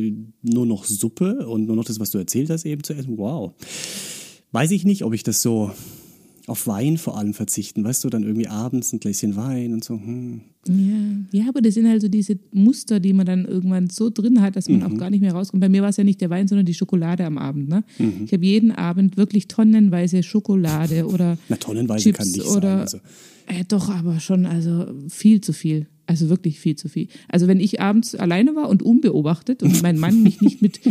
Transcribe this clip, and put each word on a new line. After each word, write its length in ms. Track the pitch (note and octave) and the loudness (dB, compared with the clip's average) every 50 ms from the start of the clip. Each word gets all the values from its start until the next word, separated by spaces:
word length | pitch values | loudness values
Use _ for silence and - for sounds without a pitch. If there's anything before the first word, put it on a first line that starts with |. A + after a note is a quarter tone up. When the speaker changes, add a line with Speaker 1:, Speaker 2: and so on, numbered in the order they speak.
| A2 G#2+ G#2 A2 A2 A2+ - _ | -2 -4 -6 -8 -12 -16 -18 _
Speaker 1:
nur 240 | - A#2+ A#2 B2 B2 | -2 0 0 0 0
noch 180 | A#2 A2 G2 - | 0 -2 -4 -4
Suppe 640 | - G#2+ - - A2 - - F3+ F#3+ A3+ C#4 F3 | -6 -6 -4 -4 -6 -4 -2 -2 -2 -2 -4 -6
und 200 | A2+ A2+ A2 A2 | -6 -4 -4 -2
nur 100 | A2 A2 | -2 -2
noch 80 | A2+ A#2 | -2 -4
das, 160 | - A2 A2 | -4 -6 -8
was 100 | A2 - | -6 -6
du 80 | - G2+ | -6 -6
erzählt 300 | F2+ - - B2 C#3 D#3 | -6 -4 -4 -4 -2 -2
hast, 140 | D#3+ D#3+ - | -4 -6 -6
eben 180 | D#3+ D3+ D3 | -8 -10 -10
zu 120 | D3 - D#3 | -10 -10 -10
essen. 240 | C#3+ C3 C3 A2+ G#2+ | -10 -10 -10 -8 -8
Wow. 340 | G2 A2+ D#3 D3+ G2+ F2+ - _ - - - - - - - - - - - - - - - _ _ _ | -6 -6 -6 -8 -10 -12 -14 _ -18 -16 -14 -14 -12 -12 -12 -12 -14 -14 -16 -16 -18 -20 -20 _ _ _
Weiß 180 | - A#2 C#3 D#3+ | -2 -2 0 0
ich 140 | G3+ F#3 E3+ | 0 0 2
nicht, 200 | G3+ G3 G3 - | 0 0 0 0
ob 80 | A2+ | -4
ich 100 | A2+ A2 | -4 -4
das 200 | - A#2 G#2+ - | -2 -4 -2 -2
so 280 | - A#2+ A2+ A2 G#2+ G2+ - - - - - - - - - _ _ _ _ _ _ | 0 0 0 0 -2 -4 -6 -12 -16 -18 -20 -20 -20 -20 -20 _ _ _ _ _ _
auf 200 | - A#2 - - | -10 -10 -8 -6
Wein 320 | B2 G2+ G2+ B2 D3 D#3+ D#3+ | -6 -4 -2 0 0 0 -2
vor 180 | - - G#2+ | -4 -8 -8
allem 160 | G#2+ G#2 G#2 | -6 -6 -6
verzichten, 520 | G#2 - G#2+ - - - G2+ - - A2 G#2 | -6 -6 -6 -6 -6 -6 -8 -8 -6 -6 -4
weißt 200 | A2+ B2+ - - | -4 -4 -4 -4
du, 60 | C3 | -4
dann 120 | A#2+ A2 | -4 -4
irgendwie 260 | G#2 G#2+ G#2+ A2+ A2+ - | -4 -2 -4 -4 -4 -6
abends 440 | G#2+ G#2+ A2+ B2+ C3+ B2+ A#2+ - | -6 -8 -6 -4 -4 -4 -4 -6
ein 80 | - G#2+ | -8 -6
Gläschen 340 | - G#2 G2 - - G#2 G2 | -6 -6 -4 -4 -4 -4 -4
Wein 360 | G2+ A2+ C3+ C3 B2 B2 A#2 | -4 -4 -4 -4 -4 -4 -6
und 100 | A2+ A2 | -6 -6
so. 120 | A2 - A#2 | -8 -8 -10
Hm. 480 | A2 G2 A#2 A#2+ B2 B2 A#2+ A#2+ A2+ - _ _ _ _ F3+ | -10 -8 -10 -10 -10 -10 -10 -12 -14 -16 _ _ _ _ -2
Speaker 2:
Ja, 720 | F3+ G3 F#3+ G3 G#3+ G#3+ G#3 G#3 G3+ G3+ G3 F#3+ - G3+ | 0 2 2 0 0 -2 -2 -4 -4 -6 -6 -4 -2 -2
ja, 60 | A3 C4 | -2 -2
aber 120 | B3+ D4 | 0 2
das 100 | A3 A3+ G3 | 2 2 2
sind 140 | A3+ A3+ A3+ | 2 2 2
halt 120 | A3+ G#3+ | 2 2
so 60 | G#3+ G3+ | 2 0
diese 300 | F#3+ G#3+ F#3+ - G#3 F#3 - _ | 0 0 0 -2 -4 -6 -8 _
Muster, 480 | - G3 G3 A#3 C#4+ - - - A3 G3+ | 2 4 6 6 4 2 -2 -2 0 0
die 120 | F3 G3 F#3+ | 2 2 2
man 100 | F#3+ F#3 | 2 2
dann 180 | F3+ F#3 F#3 F#3 | 2 0 0 -2
irgendwann 420 | - F#3+ F#3 F3+ F#3+ F#3 F#3 F3+ F3+ | -2 -2 -2 0 0 0 0 0 -2
so 180 | - - A3 A#3 | -2 -2 -2 -2
drin 300 | A3 - G3 A#3+ B3+ A3+ | 0 0 2 4 6 6
hat, 120 | G3 G3 G3 | 4 4 2
dass 120 | G3 - - | -2 0 2
man 120 | F#3+ F#3+ | 2 2
Speaker 1:
Mhm. 40 | F3+ | 2
Speaker 2:
auch 140 | F#3+ - A2 | 0 -2 -4
gar 100 | F3 F3+ | -2 0
nicht 100 | G#3 G3+ | 2 2
mehr 100 | G3+ F#3+ | 2 2
rauskommt. 280 | E3 F3 G3 - - F#3+ | 0 -2 -4 -2 0 2
Bei 60 | G3 F#3+ | 4 4
mir 100 | F#3+ G3 | 4 4
war 60 | G3 G3+ | 4 2
es 60 | G3 - | 2 2
ja 60 | G3+ | 2
nicht 160 | G3+ F#3+ - | 2 2 2
der 60 | F#3 E3 | 0 -2
Wein, 160 | E3+ F#3 G3+ F#3+ | 0 0 0 2
sondern 160 | G3+ G3+ F#3+ | 2 2 2
die 80 | F3 E3+ | 2 0
Schokolade 500 | - F#3+ - - F3+ E3 E3 F3 F3+ F3+ | -2 -2 0 0 0 0 0 -2 -2 -2
am 120 | D#3+ D3+ C3+ | -2 -4 -4
Abend, 300 | C#3+ C#3 D3 C#3+ C#3 C#3 | -4 -4 -4 -4 -2 -2
ne? 140 | E3 G#3 G#3+ - - - | -2 -2 -2 -4 -4 -2
Speaker 1:
Mhm. 240 | - A2 F#2 F#2 G#2+ | -2 -2 -2 -4 -2
Speaker 2:
Ich 80 | G#2+ | -2
habe 120 | G3+ F3+ F3 | 0 2 2
jeden 280 | F#3+ G3+ A3 G#3+ A3+ | 4 4 4 4 4
Abend 440 | - - F3+ E3+ F3 F#3 G3 F#3+ F#3+ G3 | 2 0 -2 -2 2 2 2 2 2 2
wirklich 300 | G#3 - - G#3 - - | 0 2 0 -2 -2 0
tonnenweise 720 | - - A3+ A3 A3 A3 G#3 G3 F3 F3 F3 F3 F3 F#3 | 0 4 4 6 6 6 6 4 4 2 0 0 0 0
Schokolade 840 | E3 - - G#3+ G3+ - G3 F#3+ E3+ D#3+ D#3 D3+ D#3+ D#3+ D#3+ E3 D#3+ | 0 0 -2 -2 0 0 0 2 2 0 0 0 0 0 0 0 0
oder 300 | - F#3+ F3 F3+ E3+ E3+ E3 | 0 0 0 2 0 0 -2
Speaker 1:
<laughs> 60 | - - | -4 -6
Na, 80 | A2+ | -6
tonnenweise 480 | - - - G#2+ A2+ A#2+ A#2 A2 G#2+ G2 | -6 -4 -6 -4 -2 -2 0 0 2 4
Speaker 2:
Chips 140 | G#3+ F#3+ - | 4 4 4
Speaker 1:
kann 100 | G#2 - | 0 -2
nicht 160 | F2+ G2 F2+ | -2 -2 -2
Speaker 2:
oder 240 | - G3+ G3+ F#3+ G3 | 0 0 0 2 2
Speaker 1:
sein, 100 | F#3+ F#3+ | 0 0
also. 180 | - G3 - G3 - - - - - - _ _ _ | -2 -4 -8 -12 -16 -20 -20 -20 -20 -20 _ _ _
Speaker 2:
äh, 180 | - F#3 F3 F3+ | -8 -6 -6 -4
doch, 220 | - G#3 G3 D#3 F#3+ | -2 -2 0 0 -2
aber 300 | G3 F3 E3 F3 E3 D#3+ | -2 -2 -2 -2 -4 -4
schon, 240 | - - F#3+ F3+ F3+ | -2 0 2 2 2
also 400 | E3 E3 E3+ E3 E3+ E3+ E3+ - - B2 C#3 C#3+ E3 | 2 0 -2 -2 -2 -2 -2 -4 -6 -10 -12 -14 -14
viel 320 | - - - G#3+ A3 G3+ | -6 2 4 6 6 6
zu 120 | G3+ - D3+ | 2 -2 -6
viel. 320 | - - D#3+ D#3 D#3 D3+ - _ _ _ | -4 -4 -2 -2 -4 -4 -8 _ _ _
Also 220 | - E3+ D3 E3 D#3 | -2 0 0 2 2
wirklich 320 | F3+ F3+ - E3+ D3 - | 0 0 0 -4 -6 -2
viel 160 | - E3 D3 | -2 -2 -2
zu 140 | - - D#3 | -2 -6 -8
viel. 180 | - D#3+ - - - - - - | -8 -8 -8 -8 -10 -18 -8 -2
Also 180 | - F3+ F3 | 0 2 4
wenn 140 | F3+ G3 F#3+ | 4 4 4
ich 200 | G#3+ G#3+ - - | 2 0 -2 -2
abends 340 | F#3+ G3 G#3 A3+ A3+ - - | 0 2 2 2 0 0 -4
alleine 400 | - G3 E3+ F3 F#3 A#3 D4+ D4+ | -4 -2 0 2 2 2 2 2
war 140 | D#4 D4 - | 0 0 2
und 140 | G3+ F#3+ | 2 2
unbeobachtet 800 | - A3+ A#3 C4 D4 G#3+ - D3 D3 D3+ E3+ - _ - C4 - | 4 4 4 4 4 2 2 0 0 0 -2 -2 _ -6 -4 0
und 180 | - - F3+ E3+ | 2 2 2 4
mein 140 | E3+ F3 E3+ D#3 | 2 2 0 0
Mann 240 | D#3+ F3 G#3 A3+ | 2 2 4 6
mich 200 | A3 G3 - - | 6 6 6 4
nicht 180 | G#3 - - - | 2 2 4 2
mit 200 | G#3 G3+ - - - B3 | 0 0 0 0 -2 -2